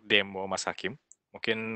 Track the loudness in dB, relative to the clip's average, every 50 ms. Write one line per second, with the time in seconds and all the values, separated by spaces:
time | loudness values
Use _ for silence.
0 | 2 4 4 6 4 4 -2 -6 -4 -2 -2 -2 -2 -2 -4 -4 -4 -6 -6 -8
1 | _ -20 -20 _ _ _ -14 -6 -2 -2 -2 -2 -2 -6 -8